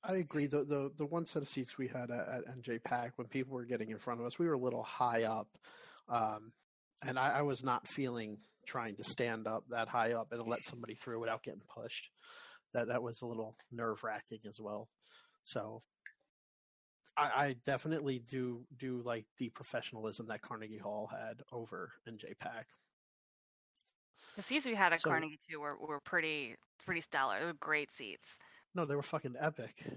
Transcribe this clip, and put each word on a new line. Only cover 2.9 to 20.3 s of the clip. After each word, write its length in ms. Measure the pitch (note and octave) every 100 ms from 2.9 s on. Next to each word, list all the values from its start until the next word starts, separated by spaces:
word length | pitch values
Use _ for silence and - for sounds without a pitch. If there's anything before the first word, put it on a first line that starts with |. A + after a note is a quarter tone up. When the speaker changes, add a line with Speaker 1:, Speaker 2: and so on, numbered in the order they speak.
| B2 A#2+ A#2+
Speaker 1:
when 80 | A#2+
people 260 | C3+ C3
were 120 | C3 A#2+
getting 260 | A#2+ A2
in 80 | G#2+
front 200 | - A#2+
of 60 | A#2+
us, 140 | -
we 80 | E3+
were 60 |
a 40 | C#3+
little 220 | B2+ A#2
high 400 | A2 - B2 A#2 A2+
up, 220 | A2 G#2+ - - - - - -
um, 440 | A#2+ A2 G#2+ A2 _ _ _ _ -
and 160 | - C3
I, 180 | C3+ C3
I 40 |
was 200 | D3 B2+
not 240 | C3 B2 -
feeling 520 | - C3 A#2+ A2 G#2 - _ -
trying 280 | C3 A2+ G2+
to 80 |
stand 440 | G#2 - A#2+ A2+ A2
up 160 | A2 -
that 200 | A#2+ A2+
high 240 | A#2+ A2+
up 180 | A#2 A2
and 160 | A#2 A2+
let 160 | A#2
somebody 300 | - A#2+ A2+ A2
through 240 | - A2+
without 240 | A2+ A2
getting 180 | - G#2 -
pushed. 420 | A#2 A#2 - - _ - - - - _
That, 140 | B2 A#2
that 120 | B2
was 200 | A#2+ A#2
a 40 | A#2+
little 320 | A2+ A2 A2 -
nerve-wracking 680 | A#2 A#2 G#2 A2+ G#2 - A2 G#2+
as 120 | G2+
well. 260 | G#2+ G#2 A2+ _ - - - _
So 380 | - B2+ G#2+ A2+ - _ - _ _ _ _ _ _ _ _ _ - -
I, 140 | D3 A#2 C#3+
I 80 | A#2+ -
definitely 540 | C3 D#3 D#3+ C#3+ B2+
do, 460 | A#2 C3+ B2 A#2+ B2+ B2+
do 240 | C3 B2
like 240 | A#2+ A#2 G#2 -
the 100 | A#2+
professionalism 760 | - - A#2+ - A2+ A2 G#2+
that 160 | A2+